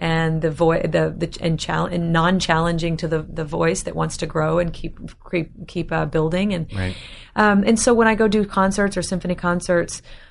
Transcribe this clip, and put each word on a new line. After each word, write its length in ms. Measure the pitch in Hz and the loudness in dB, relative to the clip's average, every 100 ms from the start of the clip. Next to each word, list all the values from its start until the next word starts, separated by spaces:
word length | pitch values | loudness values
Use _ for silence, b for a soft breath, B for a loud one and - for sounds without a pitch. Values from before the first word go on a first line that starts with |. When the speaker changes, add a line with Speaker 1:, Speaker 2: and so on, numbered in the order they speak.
Speaker 1:
and 400 | 165 160 160 160 | 0 0 2 0
the 100 | 160 | 0
vo-, 300 | 147 165 165 | 2 2 2
the, 320 | 165 165 160 170 | 2 0 0 -2
the, 200 | 165 - | -6 -4
and 160 | 170 160 | -2 -2
chal-, 260 | - 160 180 | -2 -2 -2
and 260 | 175 170 | -2 0
non-challenging 880 | 165 165 185 - 160 170 170 165 160 | 2 4 2 2 2 2 0 -2 -2
to 100 | 165 | -2
the, 140 | 160 | -2
the 240 | 156 160 151 | -4 -8 -4
voice 380 | 165 165 190 | 0 0 0
that 120 | - 165 | -4 -2
wants 220 | 113 - | -2 -2
to 80 | 160 | -4
grow 340 | 160 78 170 | -2 0 0
and 140 | 170 | 0
keep, 260 | - 165 - - - - | -4 -10 -10 -16 -16 -6
keep, 360 | 180 156 - 180 | -4 -4 -10 -10
keep, 240 | 180 160 | -6 -4
uh, 140 | 160 156 | -2 0
building. 480 | 160 156 180 202 | 0 0 0 0
And, 180 | 180 160 | -2 -4
Speaker 2:
Right. 220 | 98 92 B B B B - | -4 -4 B B B B 0
Speaker 1:
um, 260 | 214 202 202 | 4 4 4
and 140 | 226 | 4
so 140 | - | 4
when 140 | 233 226 | 4 4
I 60 | 220 | 4
go 120 | 220 | 4
do 160 | 214 202 | 2 0
concerts 520 | - 190 196 202 185 | 2 2 2 0 0
or 40 | |
symphony 340 | 170 180 175 180 | -4 -4 -4 -2
concerts, 680 | 175 175 - 170 170 - B B B | 0 0 2 0 0 -6 B B B